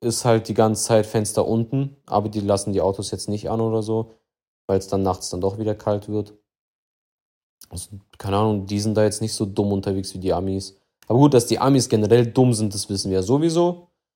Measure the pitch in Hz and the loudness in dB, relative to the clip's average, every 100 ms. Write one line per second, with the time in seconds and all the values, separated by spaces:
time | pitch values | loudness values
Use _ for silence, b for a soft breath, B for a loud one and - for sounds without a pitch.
0 | 117 113 123 113 - 104 110 107 - 113 | -6 -2 2 2 2 2 2 2 2 2
1 | 104 113 107 - 90 113 117 135 139 - | 2 -2 -2 -2 0 0 0 -2 -4 -8
2 | - 104 107 107 101 101 - 98 90 98 | -4 -2 -2 -2 0 0 0 0 0 -2
3 | 101 98 - 104 110 110 113 110 107 110 | -8 -8 -6 -6 -4 -2 -2 -2 -2 -4
4 | 110 b _ _ _ _ - 95 - 98 | -4 b _ _ _ _ -4 -2 -2 -2
5 | 95 90 - 90 95 104 107 104 110 104 | 0 -2 -6 -4 -4 -4 -6 -4 -4 -4
6 | 104 107 101 - _ _ _ _ _ _ | -4 -6 -6 -14 _ _ _ _ _ _
7 | _ _ _ _ _ _ - 87 - 98 | _ _ _ _ _ _ -18 -16 -16 -18
8 | - - 98 98 107 104 98 101 107 107 | -20 -12 -2 0 2 0 -2 -2 0 2
9 | 107 - 110 - 104 98 104 98 101 95 | 2 0 -6 -4 -4 -2 0 0 -2 -4
10 | 95 92 92 85 95 95 - - _ _ | -6 -6 -2 -2 -2 -4 -8 -16 _ _
11 | - 117 147 127 - 110 135 139 - 110 | 0 6 6 6 4 2 2 2 2 0
12 | 104 120 117 120 127 110 107 101 - 98 | 4 4 4 4 2 2 -2 -4 -6 -6
13 | 98 95 92 139 165 165 175 175 - _ | -2 -2 2 2 2 2 0 0 -12 _
14 | _ | _